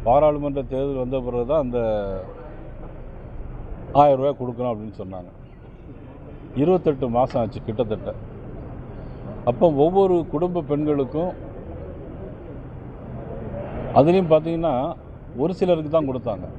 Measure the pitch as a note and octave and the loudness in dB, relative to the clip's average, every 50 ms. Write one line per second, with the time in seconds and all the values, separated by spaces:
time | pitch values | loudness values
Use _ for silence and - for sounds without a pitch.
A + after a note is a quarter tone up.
0 | - A2+ B2 C#3+ D3+ D3+ D3 D3 C#3+ C#3+ C#3 C#3+ C3 A#2 C3 C3 C#3 C#3+ C#3 C3 | 4 6 6 8 8 6 4 4 0 -2 -2 -2 -4 -2 -2 -2 -2 0 0 -2
1 | B2+ B2 C3 C3 B2 B2 A#2+ B2 A#2+ A#2 D3 D#3+ C#3+ B2 A#2+ B2 A#2 A2+ G#2+ G#2 | -2 0 0 -2 -2 0 0 0 0 2 2 2 2 2 0 0 2 2 2 0
2 | G2+ G2 F#2+ F#2+ - - - - - - - - - - - - - - - - | 0 -2 -4 -6 -6 -10 -12 -14 -14 -14 -14 -14 -14 -12 -12 -12 -12 -12 -12 -12
3 | - - - - - - - - - - - - - - - - - - - C#3 | -14 -14 -14 -14 -14 -12 -12 -10 -10 -10 -10 -10 -8 -10 -10 -10 -10 0 6 8
4 | D3 D3 C#3 C3 C3 C#3+ C#3 - B2 B2 B2 A2+ B2 B2 A#2 G#2 G#2+ A2 G2+ - | 8 8 8 6 4 0 0 0 -4 -6 -4 -2 -2 -2 -2 -4 -6 -10 -10 -10
5 | G#2 F#2 F#2+ F#2 F2 F2 - - - - - - - - - - - - - - | -10 -10 -10 -10 -12 -14 -16 -18 -18 -18 -18 -18 -18 -18 -18 -16 -16 -16 -16 -16
6 | - - - - - - - - - - - A#2+ C#3 E3+ F#3 F3+ - D#3+ D3 C3 | -16 -16 -16 -16 -16 -16 -16 -14 -14 -8 0 2 4 6 6 6 6 4 2 2
7 | C#3 B2+ A2+ A#2+ B2+ B2+ - C3 A#2 G#2 - - - - A2+ A2+ B2 G#2 G#2+ F#2 | 0 2 4 4 2 4 2 0 0 0 -2 -6 -6 -6 0 0 0 0 0 -4
8 | - F#2+ A2 - - - - - - - - - - - - - - - - - | -4 -8 -8 -8 -10 -12 -12 -14 -14 -12 -12 -12 -12 -12 -12 -12 -12 -12 -12 -12
9 | - - - - - - - - - A#2+ B2 - - E3+ D3+ C3+ C#3+ E3 F#3 G3 | -12 -12 -12 -10 -10 -10 -10 -4 -2 -2 2 4 4 4 6 6 6 6 6 6
10 | G3 F#3+ F3+ F3 D#3 - - D3+ E3+ F3+ F3 F3 D#3 C3+ D3 C#3+ D3+ D3+ D3 C#3 | 6 6 6 4 2 0 -2 0 0 0 0 -2 0 0 0 0 2 2 2 2
11 | C#3 B2 - D3+ E3+ F#3 - - - - - - - - - - - - - - | 0 0 0 -2 -2 -2 -4 -8 -12 -12 -12 -12 -12 -12 -10 -10 -10 -10 -12 -12
12 | - - - - - - - - - - - - - - - - - - - - | -12 -12 -12 -12 -12 -12 -12 -12 -14 -12 -12 -12 -12 -12 -12 -12 -12 -12 -12 -12
13 | - - - - - - - - - - - - - - - - - - - A#2+ | -12 -10 -10 -10 -10 -10 -10 -8 -8 -8 -8 -8 -8 -6 -6 -6 -6 2 6 6
14 | C#3 D#3 F3 F#3+ F#3 D#3+ D#3+ D#3 D#3 E3 E3 E3 E3 E3 C#3 A#2+ C3+ E3 - - | 6 8 6 6 6 6 6 6 6 2 -2 0 0 2 2 2 0 -2 -4 -8
15 | - - - - - - - A#2 C3+ E3+ F#3 - G3+ F3+ F3 D#3+ D#3 D3 D3+ D#3+ | -12 -16 -16 -16 -14 -14 -4 -2 0 0 2 0 4 4 4 2 2 2 2 2
16 | D#3 C3+ B2+ B2+ A2+ A#2 G#2 F#2 F2+ E2+ D#2 | 2 2 -2 -2 -2 -4 -4 -4 -6 -10 -12